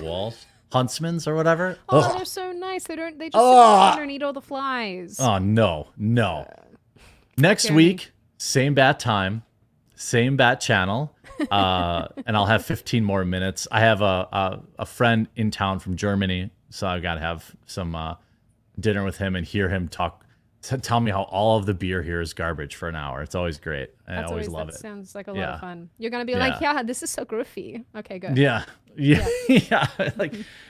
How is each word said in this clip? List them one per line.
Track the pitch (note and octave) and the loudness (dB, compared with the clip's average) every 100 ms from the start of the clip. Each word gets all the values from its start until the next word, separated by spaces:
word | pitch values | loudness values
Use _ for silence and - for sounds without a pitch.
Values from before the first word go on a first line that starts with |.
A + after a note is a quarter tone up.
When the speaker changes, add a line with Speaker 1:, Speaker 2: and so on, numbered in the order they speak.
Speaker 1:
walls. | D#2+ F2 A2 A#2 - _ _ | -6 -6 -6 -10 -20 _ _
Huntsmans | B2+ B2+ - E3 E3+ D3+ | 0 0 -2 -6 -4 -2
or | |
whatever. | D#3 D#3+ E3 F#3 F3 - | 0 2 2 0 -6 2
Speaker 2:
Oh, | - | 4
Speaker 1:
Ugh. | - F#4 | 4 0
Speaker 2:
they're | F4+ | -6
so | F#4+ F#4 | -8 -8
nice. | F4+ F#4 F#4 | -8 -8 -8
They | - D#4+ | -8 -10
don't. | E4 D4+ | -10 -10
They | D#4+ | -2
just | A3 | 4
Speaker 1:
Ugh. | B3 B3+ A3+ G3+ - | 8 10 10 10 8
Speaker 2:
sit | D#4 | 4
and | C#4+ | -2
eat | C#4 | -6
all | C#4+ | -6
the | C4+ | -8
flies. | - C4+ C4+ B3+ G#3+ F#3 F3+ - | -10 -8 -4 -4 -6 -8 -12 -2
Speaker 1:
Oh | B2+ G2 | 2 2
no, | G2 A2 G#2 D#2 - - | 2 4 2 0 -8 -6
no. | G#2+ A#2+ G2+ D#2 - | 0 2 2 -2 -10
Speaker 2:
Uh, | G1+ _ _ _ _ - _ _ - | -18 _ _ _ _ -20 _ _ 2
Speaker 1:
Next | D3 G#3+ | 2 4
Speaker 2:
Jeremy. | - D#3 E3+ | 4 6 6
Speaker 1:
week, | F#3 - _ _ _ | 4 -6 _ _ _
same | - C3+ C#3 | -2 0 2
bat | C#3 C3+ C3+ | 4 4 2
time, | B2 G#2 F#2+ A2+ - _ _ _ _ | 0 0 0 -4 -10 _ _ _ _
same | - - A#2+ B2 C3+ | -16 -2 0 2 4
bat | B2 B2+ | 4 4
channel, | - G#2 F#2 A2+ D3 - - | 2 2 2 -2 -4 -10 -18
Speaker 2:
<laughs> | - D4 | -8 -2
Speaker 1:
uh, | G2+ F#2+ F#2 F2 E2+ D#2+ - A#2 | 2 2 2 0 -2 -6 -10 -2
and | G#2+ | 0
I'll | G2+ | 4
have | A2 - | 2 0
fifteen | A2 - A#2+ | -6 -2 0
more | G2+ G2 | 0 0
minutes. | F2+ F#2 F#2+ - - | 0 -2 -4 -6 -4
I | A2 | 2
have | A2+ G#2 | 4 4
a, | G#2 F#2 F#2 | 2 0 -2
a, | G2 F#2+ G2 - - | -4 -4 -6 -14 -14
a | - | -12
friend | - A#2+ A2+ A2 - | 0 2 2 0 -2
in | A2 | -4
town | - G2 F#2+ | -2 -2 -2
from | F#2 E2+ | -6 -4
Germany, | G#2 G2 F#2+ F2+ F#2 - _ | 0 0 0 -2 -6 -12 _
so | - G2 | -8 -4
I've | F2+ | -4
gotta | E2+ E2 | -4 -4
have | E2 E2 - - - | -4 -6 -12 -20 -14
some, | - F2 | -8 -6
uh, | E2 D#2+ D#2+ _ _ _ _ _ - | -6 -8 -12 _ _ _ _ _ -4
dinner | G#2+ G2+ | -2 0
with | G2 - | -2 -4
him | G2 F#2 | -4 -4
and | E2 | -4
hear | G2+ F#2 | -2 0
him | F#2+ E2+ | -2 -4
talk. | - E2+ - _ _ _ _ | -4 -6 -6 _ _ _ _
T-, | - C3 | -8 -8
tell | - A#2+ | -2 0
me | A2+ | 0
how | G2 | -2
all | F#2+ F#2+ A2 A2 | -2 0 2 2
of | G2 | 2
the | |
beer | F2+ F#2 F#2 | -2 -2 -4
here | E2 E2+ | -4 -4
is | E2 | -6
garbage | - E2 D2+ C#2+ - | -6 -6 -6 -8 -10
for | E2+ | -10
an | |
hour. | D#2+ C#2+ B1+ | -8 -8 -8
It's | D#2 | -8
always | F#2 F2 D2+ | -4 -4 -6
great. | D#2+ D2 C2 _ - | -8 -8 -10 _ -12
I | |
Speaker 2:
That's | F2+ E2 | -10 -8
Speaker 1:
always | E2+ E2+ | -8 -8
Speaker 2:
always, | D#2+ | -8
Speaker 1:
love | D#2 | -10
Speaker 2:
that | D#2 | -12
Speaker 1:
it. | |
Speaker 2:
sounds | G#3+ G#3 F#3+ | -16 -16 -16
like | G3+ G3 | -16 -12
a | |
lot | G3 | -8
Speaker 1:
Yeah. | F#3 | -8
Speaker 2:
of | - | -10
fun. | F3+ E3+ E3+ _ | -12 -16 -20 _
You're | A3+ | -10
gonna | A#3+ | -8
be | A#3+ | -6
Speaker 1:
Yeah. | B3 | -2
Speaker 2:
like, | C4 - | -2 -2
"Yeah, | D4 D4 | -2 -2
this | A#3 B3+ | -4 -8
is | E4+ | -8
so | - - | -8 -8
groovy." | A3 B3 - - A#3 - | -8 -8 -12 -14 -16 -16
Okay, | G#3+ - F#3 | -18 -14 -12
go. | F3+ | -2
Speaker 1:
Yeah. | C3 C#3 A2 - | 2 2 2 -6
<laughs> | - _ | -16 _
Yeah. | - C#3+ D3+ A#4 B4 B4 | -2 4 4 4 -2 4
Speaker 2:
Yeah. | C4 - A3 - | 4 4 0 0
Speaker 1:
<laughs> | - | -2
Yeah. | F#3+ - | -6 -4
Like, | E3 G#3 - - - | -6 -8 -16 -20 -20